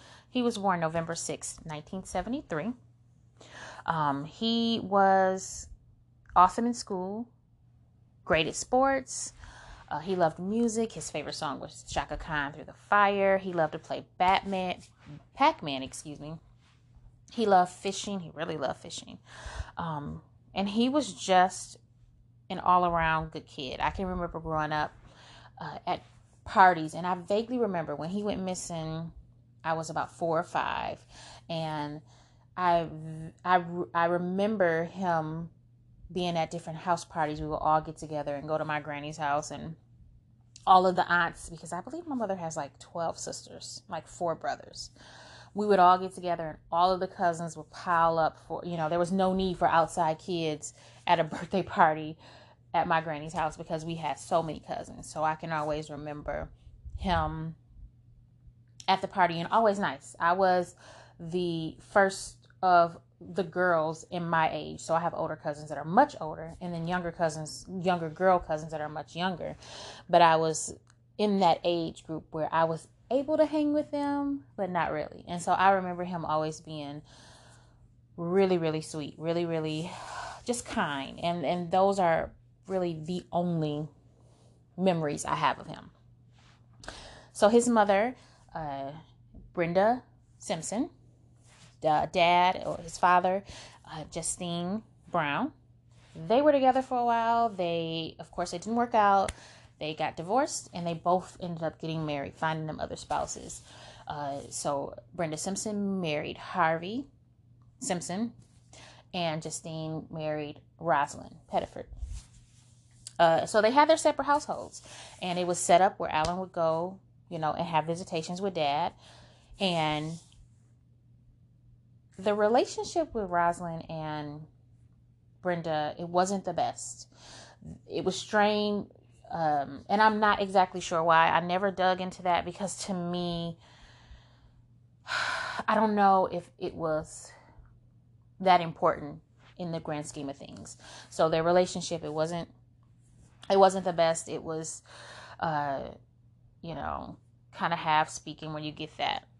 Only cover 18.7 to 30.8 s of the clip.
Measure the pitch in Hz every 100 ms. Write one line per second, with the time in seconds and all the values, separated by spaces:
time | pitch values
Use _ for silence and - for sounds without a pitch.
18.7 | - 160 - - - - - - - -
19.7 | - 170 151 151 160 - _ _ - 202
20.7 | 208 247 285 247 - - 180 185 - -
21.7 | - _ _ _ _ _ _ - 185 -
22.7 | 180 175 170 165 160 160 156 - - 131
23.7 | - 151 - 190 180 170 165 160 156 151
24.7 | 151 151 - - - - - - - 156
25.7 | 143 - 175 - - _ _ - 220 190
26.7 | 170 156 165 180 180 170 202 233 254 220
27.7 | 180 156 147 156 202 208 185 185 180 -
28.7 | 165 160 160 165 - - - _ _ 160
29.7 | 160 160 160 - - 165 160 175 151 -
30.7 | -